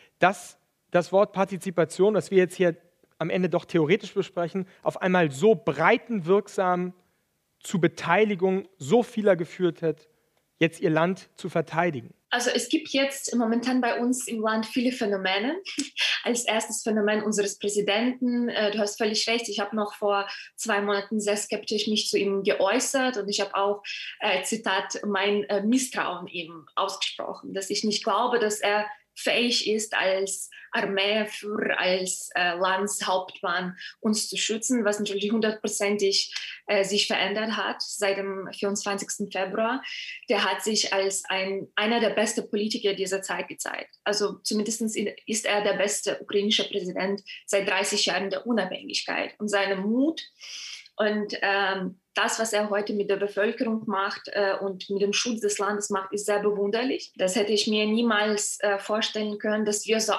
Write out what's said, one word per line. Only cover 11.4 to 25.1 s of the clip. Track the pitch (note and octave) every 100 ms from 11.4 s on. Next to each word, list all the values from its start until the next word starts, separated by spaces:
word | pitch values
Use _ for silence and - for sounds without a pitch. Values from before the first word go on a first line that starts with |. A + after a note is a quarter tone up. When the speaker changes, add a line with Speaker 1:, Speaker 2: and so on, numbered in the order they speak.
| F3
Speaker 1:
verteidigen? | E3+ D3 D#3+ F3 C3 A#2 - -
Speaker 2:
Also | B3 A#3+
es | - -
gibt | D#4+ -
jetzt | C4+ C#4 - - A#3+
momentan | A3+ A#3 B3+ B3+
bei | B3 -
uns | A#3+ B3 -
im | A3+
Land | A3 A3 A3
viele | C4 B3
Phänomene. | B3 G#3 G3 F#3+ G3 B3 F#4 - -
<laughs> | - - - -
Als | - A#3+
erstes | - A3 A3 -
Phänomen | A3+ G#3+ G#3 G#3+
unseres | G#3+ G3+ G3+ -
Präsidenten. | G3+ G#3 G3+ G#3 B3 B3 B3 A#3+ A#3+
Äh, | G#3 G#3
du | G#3+
hast | G#3 -
völlig | A3 A3 A3+
recht, | A#3 A#3
ich | G3+
habe | G3+ A3
noch | G#3 -
vor | G3+ G3+ G3 - - -
zwei | A3 G3+
Monaten | G3+ G3+ G3+ A3
sehr | G3+ G#3+
skeptisch | - G#3 - G#3+ G#3+
mich | G#3+ -
zu | G3+
ihm | G3 G3
geäußert | F#3+ - F#3+ B3 - C4+ B3+ G#3
und | G3+
ich | G3+
habe | G3 G3
auch, | G3+ G3+ - - - -
äh, | G#3 F#3
Zitat, | - A3 A3 F#3+ G3 -
mein, | G#3